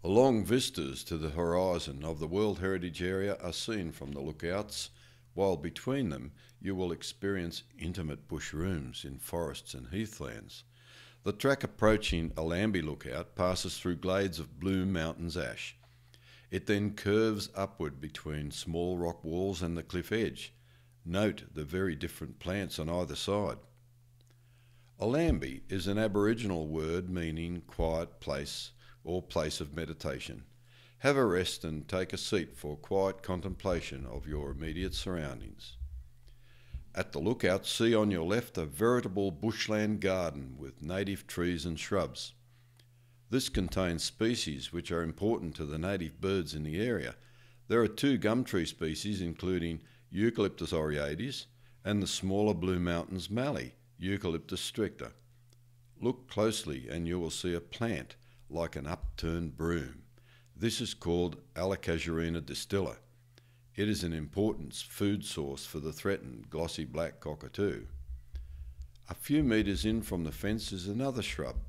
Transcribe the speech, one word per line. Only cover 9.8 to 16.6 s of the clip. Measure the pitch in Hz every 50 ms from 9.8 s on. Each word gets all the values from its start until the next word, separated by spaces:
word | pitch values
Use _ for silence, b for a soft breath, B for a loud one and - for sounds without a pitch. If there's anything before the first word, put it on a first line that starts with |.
| 62
heathlands. | 62 76 98 110 107 - - 73 64 57 55 - - - - - B B B B B B B B B B B B
The | 101 101
track | - - 135 139 135 -
approaching | - - - 107 107 110 104 - - - 85 82 82
Allambie | - 78 80 82 85 87 104 113 101 92
Lookout | 78 78 71 - - 65 60 73 - - -
passes | - 90 90 92 92 - 92 -
through | - - 90 87
glades | 82 - 90 92 98 101 95 80 78
of | 78 69 - 67
Blue | 73 95 95 95 92
Mountains | 95 95 85 80 80 - - 85 85 76
ash. | 87 76 60 57 - - - - B B B B B B B B B B B B B B B
It | - 98